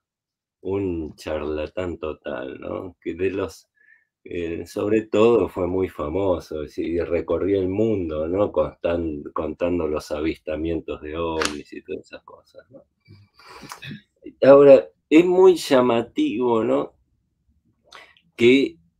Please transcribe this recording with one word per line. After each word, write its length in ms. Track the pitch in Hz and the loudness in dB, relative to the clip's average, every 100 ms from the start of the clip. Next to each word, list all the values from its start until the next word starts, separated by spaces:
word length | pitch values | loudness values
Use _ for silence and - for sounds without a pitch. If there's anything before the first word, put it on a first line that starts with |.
| _ _ _ _ _ _ | _ _ _ _ _ _
un 560 | 92 98 98 82 78 - | -6 -4 -4 -6 -8 -12
charlatán 800 | 87 78 73 76 76 - 92 80 | -8 -6 -6 -6 -8 -8 -8 -8
total, 600 | 78 76 76 64 65 - | -10 -10 -10 -10 -10 -12
¿no? 360 | 82 95 95 - | -10 -10 -12 -12
Que 140 | 90 | -12
de 160 | 80 92 | -6 -4
los, 380 | 95 92 - _ _ _ _ _ _ | -4 -6 -10 _ _ _ _ _ _
eh, 420 | - 87 82 85 90 | -14 -10 -8 -8 -10
sobre 360 | 104 104 110 | -6 -2 -2
todo 460 | 104 104 117 117 87 | 0 4 4 4 2
fue 180 | 101 87 | -2 -4
muy 220 | 92 90 | -2 -4
famoso, 760 | - 73 87 98 82 - 78 73 - | -4 -6 -4 -2 -2 -4 -10 -10 -8
y 240 | 78 85 | -6 -4
recorrió 600 | 76 82 80 82 87 98 | -2 -4 -2 -4 0 0
el 80 | 92 | -2
mundo, 600 | 98 113 104 82 78 78 | -2 -2 -2 -4 -6 -4
¿no? 240 | 92 104 | -2 -2
Contan-, 720 | 85 73 - 87 85 80 73 73 | -2 -4 -4 -4 -4 -4 -8 -10
contando 560 | - 78 76 87 87 76 | -8 -8 -4 -2 -2 -2
los 240 | 76 - | -4 -6
avistamientos 880 | 76 80 78 - 76 82 80 73 73 | -6 -6 -6 -8 -6 -4 -6 -6 -12
de 160 | 76 80 | -10 -6
ovnis 560 | 82 80 76 73 - | -6 -4 -4 -6 -12
y 100 | - | -18
todas 240 | - 82 - | -14 -14 -14
esas 160 | - | -20
cosas, 420 | - - _ - _ | -20 -20 _ -20 _
¿no? 120 | - _ _ _ 101 101 _ - - - - - - - _ - - 131 | -20 _ _ _ -20 _ _ -20 -20 -20 -18 -18 -18 -20 _ -20 2 8
Ahora, 380 | 139 143 135 - _ _ | 10 10 8 6 _ _
es 160 | 156 | 4
muy 320 | 180 180 190 165 | 6 6 6 6
llamativo, 1080 | - 135 123 117 113 - 151 107 123 113 | 2 2 4 0 -2 -4 -4 -2 0 0
¿no? 300 | 117 139 - _ _ _ _ _ _ _ _ _ _ - - _ _ - | 0 -2 -4 _ _ _ _ _ _ _ _ _ _ -20 -20 _ _ 2
Que 400 | 117 135 131 - _ _ | 4 4 2 -6 _ _